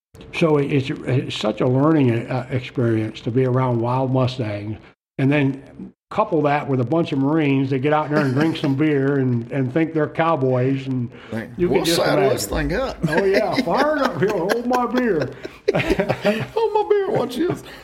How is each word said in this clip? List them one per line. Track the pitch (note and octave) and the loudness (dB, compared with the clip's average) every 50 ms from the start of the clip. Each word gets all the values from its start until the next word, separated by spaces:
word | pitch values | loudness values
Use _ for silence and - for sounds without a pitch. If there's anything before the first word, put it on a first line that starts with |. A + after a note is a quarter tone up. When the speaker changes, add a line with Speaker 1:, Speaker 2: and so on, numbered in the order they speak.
| _ _ _ - - - - | _ _ _ -20 -20 -12 -4
Speaker 1:
So | - E3+ D#3+ D3+ C#3+ | 0 2 2 4 2
it, | C#3 C#3 | 2 2
it's, | D3+ C#3 B2 - | 0 0 0 -2
it's | D#3 - - - B2+ B2 - - - | -6 -8 -4 -2 0 0 0 -2 -6
such | - - G#2+ G#2+ - - | -4 -2 -2 0 0 0
a | |
learning, | B2+ B2+ C3 C#3 D#3 D#3+ D3+ C3+ A#2+ A2+ A#2 A#2+ - | 2 2 4 4 4 4 4 4 4 2 0 -2 -4
uh, | C#3 B2+ B2 - | -6 -6 -6 -4
experience | C#3+ B2+ B2+ - - C#3 A#2+ A#2 A2+ A2 A2 A2 - - - | -6 -6 -6 -6 -4 -2 0 2 2 0 -2 -4 -8 -8 -6
to | C3 | -4
be | A2+ C3 C3 | 0 0 2
around | B2+ B2 B2+ C3 B2+ A#2+ A#2 | 2 2 2 2 2 0 0
wild | A2+ A#2+ B2 C3 C3+ B2+ B2+ | 0 0 0 0 0 0 2
Mustangs, | C3 B2+ A#2+ - - A#2 G#2+ G#2 G2+ G2+ G#2+ A2 G#2 - - - _ _ _ _ | 2 2 0 0 -2 -6 -4 -4 -6 -6 -8 -10 -10 -12 -20 -20 _ _ _ _
and | - C3+ C3+ C#3+ | 0 2 2 4
then | D3 C#3 C3+ C3+ - - - C#2+ C2+ B2+ - - _ _ - | 4 2 2 0 -4 -10 -18 -18 -16 -16 -16 -18 _ _ -8
couple | - - G#3+ A3 F3 D#3 | -2 -2 0 2 2 2
that | D3 C#3+ C#3+ D3 C#3 | 2 2 2 0 0
with | C#3 C3+ B2+ | 0 0 0
a | B2+ | 0
bunch | A2+ D#3 E3+ E3 - D3+ | 2 2 0 0 0 0
of | C3+ | 0
Marines | C3+ C#3 D#3 E3 D3+ C#3 C#3 C3+ C#3 C3 | 0 2 2 2 2 2 2 2 2 0
that | C#3 C3 | 0 0
get | B2+ D3+ D3+ | 0 2 2
out | D3+ D3+ C#3+ | 2 0 0
there | D3 D3+ C#3+ | 0 0 2
and | C3+ A#2+ | 2 2
drink | C#3 D#3 E3 D#3+ | 2 2 0 0
some | - - D3 C3+ | 0 0 0 2
beer | C3+ D3+ D#3 D3 C#3 C3+ C#3 C#3+ C#3 | 2 2 2 2 2 2 2 2 2
and, | C3 B2+ B2 A#2 A#2 - D3+ | 2 2 0 0 -2 -2 -2
and | C#3 C3 B2 B2 | -2 -2 0 2
think | E3 D#3+ D3+ D#3+ | 0 0 2 2
they're | D#3 D3+ D3+ | 0 -2 0
cowboys, | - - E3 E3 E3 D3 C3+ C3 B2+ B2 B2+ C3 C3+ C3+ C3+ | 0 0 0 2 2 2 2 2 2 2 2 0 0 -2 -2
and | C3+ C3 B2+ A#2+ A2 - - - - | -4 -4 -4 -4 -6 -8 -14 -14 -10
Speaker 2:
Like, | A2 A2+ A2 - A#2+ - | -8 -8 -8 -8 -4 -2
Speaker 1:
you | F3 F3 | 0 2
can | F#3+ | 2
Speaker 2:
"We'll | F#3 D#3 | 2 2
Speaker 1:
just | D#3+ E3+ F3 | 2 0 0
Speaker 2:
saddle | - - - - - - | 2 2 2 2 2 2
Speaker 1:
imagine. | - | 2
Speaker 2:
this | - - | 0 -2
thing | - - E3 D3+ C#3+ E3 | -4 -4 -2 -2 -2 -2
up." | A3+ C4+ A#3+ - - - D3+ | -2 -2 -4 -6 -4 -4 -2
Speaker 1:
Oh, | D#3 F3+ G3 | 0 2 2
yeah, | F#3+ F#3+ B3 G#3+ B3 - | 2 2 2 2 0 0
Speaker 2:
<laughs> | - - | -2 0
Speaker 1:
fire | E3 F#3 A#3+ C#4+ D4+ D#4 | 0 2 2 2 2 2
it | C#4+ C4+ | 0 0
up | A#3+ - C#3 | -2 0 0
here, | E3 G#3 | 0 0
hold | G#3+ F3 E3 G3 A3 A#3 A#3+ | 0 0 0 0 -2 -2 0
my | B3 B3+ B3 B3 | 0 0 0 0
beer. | A3+ G#3+ B3 B3 A#3 F#3 D3+ C3 A#2+ - - - - - - - - | 0 0 0 0 2 0 0 -2 -4 -6 -12 -16 -16 -16 -10 -4 0
<laughs> | - | 0
Speaker 2:
"Hold | F3 - - - - G3 - B2+ - - G3 G#3+ A3+ - - - A4 A4+ G#4 G#4 | 0 2 0 0 0 0 -2 -2 -2 0 -2 0 0 -4 -4 -2 -2 0 0 0
my | G#4+ G#4 G#4 | 0 2 2
beer, | G#4 G4+ G4 F#4+ | 2 0 0 0
watch | A4 - - - B3+ | -2 -2 -2 -2 -2
this." | - E4 F4+ D4+ - - - - - | -4 -2 -2 -2 -6 -8 -18 -20 -18